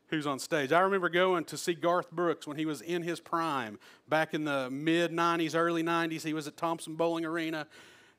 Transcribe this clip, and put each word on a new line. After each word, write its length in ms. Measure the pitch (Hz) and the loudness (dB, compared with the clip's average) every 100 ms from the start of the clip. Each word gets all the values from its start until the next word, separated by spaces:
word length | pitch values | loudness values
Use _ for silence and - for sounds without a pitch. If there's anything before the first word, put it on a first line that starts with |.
| - | -6
who's 180 | 160 143 | -4 -2
on 120 | 131 | -4
stage. 320 | - 160 135 | -2 -2 4
I 100 | 170 | 4
remember 280 | 190 196 175 | 6 2 2
going 380 | 170 185 175 - | 4 4 2 0
to 100 | 151 | -6
see 160 | - | -4
Garth 380 | 165 170 175 - | 0 2 2 0
Brooks 360 | 170 175 143 151 | -2 0 0 -6
when 120 | 147 | -4
he 80 | 156 | -4
was 160 | 139 | -4
in 200 | 156 175 | -4 -4
his 180 | 170 165 | -2 -6
prime, 580 | - 170 165 135 117 101 - - - | -4 -2 0 -2 -4 -10 -18 -16 0
back 280 | 156 156 | 0 2
in 100 | 160 | -2
the 240 | 151 139 127 | 0 0 -2
mid 440 | 135 160 170 170 | -2 2 2 2
nineties, 420 | 165 170 170 160 | 2 2 2 0
early 280 | 165 170 165 | 2 2 0
nineties. 400 | 165 170 165 160 | 0 0 0 -4
He 120 | 160 | -4
was 120 | 156 147 | -4 -6
at 120 | - | -4
Thompson 360 | 165 165 160 | -4 -4 -6
Bowling 300 | 160 170 165 | -2 0 0
Arena, 420 | 160 170 160 156 147 - - - - | -2 -4 -4 -6 -8 -14 -20 -20 -20